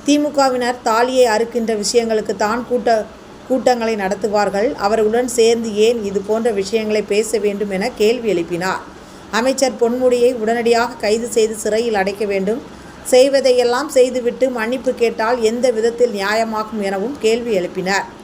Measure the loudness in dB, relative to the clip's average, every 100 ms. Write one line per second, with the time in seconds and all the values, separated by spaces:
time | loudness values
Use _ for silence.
0 | 2 2 2 2 2 2 -2 -2 0 0
1 | 2 4 4 4 0 -2 -2 -2 0 0
2 | 2 -2 -2 -2 0 -2 -2 -2 2 0
3 | 0 -12 -20 -20 -4 0 2 0 0 -2
4 | -2 -2 -2 0 0 0 -2 0 -2 2
5 | 2 0 -2 2 4 4 -2 2 2 2
6 | -2 -4 -2 -2 0 -2 -2 -2 0 -2
7 | 0 -2 0 0 -2 -2 -4 -2 -4 0
8 | 0 2 0 -2 -2 -4 -4 -4 -8 -20
9 | -20 -20 -6 -2 0 2 0 2 0 2
10 | 2 4 2 2 -2 0 2 2 0 -2
11 | 0 0 0 0 0 0 -2 0 0 0
12 | -2 -2 -2 -2 -2 -4 -6 -20 -20 -16
13 | 2 4 4 2 2 2 2 0 0 2
14 | 2 2 -4 0 -2 0 -4 -2 -4 0
15 | -2 0 -2 0 0 2 0 2 0 2
16 | 0 0 -2 -2 -2 -4 -6 -4 -4 -2
17 | -4 -2 0 0 0 -2 -2 -6 -2 -2
18 | -4 -12